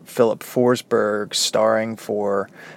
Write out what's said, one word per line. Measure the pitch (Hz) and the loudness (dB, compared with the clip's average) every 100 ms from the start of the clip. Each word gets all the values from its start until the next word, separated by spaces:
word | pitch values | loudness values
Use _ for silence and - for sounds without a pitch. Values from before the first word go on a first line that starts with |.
Philip | - - 117 107 | -8 2 2 2
Forsberg | - 131 123 123 - 113 107 104 104 | -4 2 2 2 0 0 0 -2 -4
starring | - - 107 110 110 113 110 | -2 0 2 2 2 -2 -6
for | - 104 101 101 98 - - | -6 -2 0 -2 -4 -10 -20